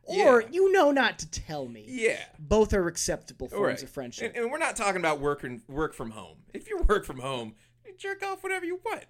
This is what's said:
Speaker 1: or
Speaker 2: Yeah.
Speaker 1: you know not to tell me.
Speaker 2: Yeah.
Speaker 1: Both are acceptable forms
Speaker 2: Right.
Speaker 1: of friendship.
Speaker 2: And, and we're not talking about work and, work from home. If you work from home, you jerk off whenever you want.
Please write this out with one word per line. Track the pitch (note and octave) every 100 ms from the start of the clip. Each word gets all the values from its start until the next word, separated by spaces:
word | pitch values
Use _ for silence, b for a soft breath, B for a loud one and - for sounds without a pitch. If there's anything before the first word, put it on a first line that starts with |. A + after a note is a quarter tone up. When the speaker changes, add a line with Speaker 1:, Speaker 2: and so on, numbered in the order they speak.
| -
Speaker 1:
or | F#4 F#4+ B3
Speaker 2:
Yeah. | A3+
Speaker 1:
you | E4 G4
know | F#4+ D4
not | C#4 A3+ -
to | D#3+
tell | - - D#3 B2+
me. | A#2 G#3+
Speaker 2:
Yeah. | B3+ A3 G2+ - -
Speaker 1:
Both | D3+ G#3+ G#3+
are | G#3 E3+
acceptable | E3 - D#3+ - C#3 B2+
forms | G3
Speaker 2:
Right. | F3 A2
Speaker 1:
of | C3
friendship. | - B2 A#2+ A3+
Speaker 2:
And, | A3 A#3
and |
we're | D4
not | D#4+ G#3
talking | G3+ F#3
about | E3 D3+
work | C#3+ C#3+
and, | C3+ A#2+ -
work | C3+ D#3
from | - B2
home. | G#2+ F2 D#2+ _
If | - -
you | G4 -
work | G#3 -
from | C3+
home, | B2+ C3 A#2 - b b A#4
you | F#4
jerk | G4 G4
off | G4 F#4+
whenever | F#4+ F#4 F4
you | F4+ A4+
want. | G4